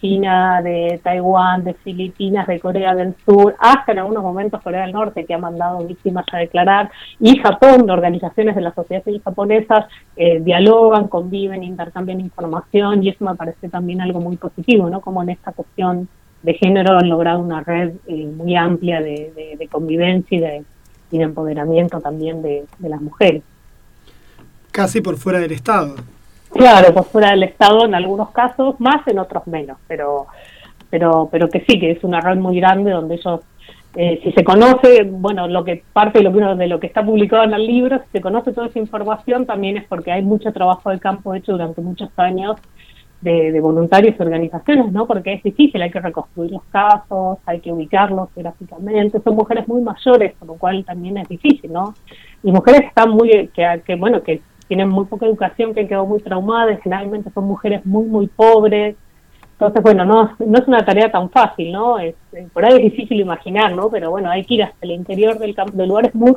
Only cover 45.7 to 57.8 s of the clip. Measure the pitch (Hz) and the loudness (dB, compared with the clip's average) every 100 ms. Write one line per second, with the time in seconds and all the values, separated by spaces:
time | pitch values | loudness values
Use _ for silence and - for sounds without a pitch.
45.7 | 190 175 180 175 165 - - 170 190 - | 2 -6 -6 -8 -8 -12 -10 -10 -10 -8
46.7 | 202 208 208 - 190 185 190 - 175 175 | -2 0 0 -4 -6 -6 -8 -8 -10 -8
47.7 | 170 151 196 202 190 185 - 170 - 175 | -10 -4 -2 -2 -4 -8 -12 -14 -14 -20
48.7 | - 196 214 208 214 220 214 208 233 208 | -14 -6 -2 -2 -2 -2 0 0 -2 -4
49.7 | 240 233 196 262 247 196 - 165 165 180 | -4 -4 -4 2 4 2 -4 -20 -8 -4
50.7 | 190 190 180 180 202 185 170 294 277 - | -4 -6 -10 -10 -10 -10 -4 0 0 0
51.7 | 165 202 - - - - - 196 185 240 | -8 -8 -10 -20 -20 -20 -8 0 2 6
52.7 | 285 285 - 226 214 233 214 - - 175 | 6 6 2 2 4 4 4 2 -2 -2
53.7 | 170 - 175 202 226 - - - _ - | -2 -4 -4 0 0 -2 -6 -8 _ -6
54.7 | 190 196 190 196 208 220 214 185 - 226 | -2 0 0 -4 -4 -2 -2 -4 -4 -6
55.7 | 220 202 196 196 208 208 185 202 233 226 | -4 -4 -4 -2 -4 -4 -6 -2 0 0
56.7 | 208 185 190 202 208 202 - 196 190 214 | -2 -4 -6 -6 -10 -10 -8 -6 -4 -4
57.7 | 202 | -4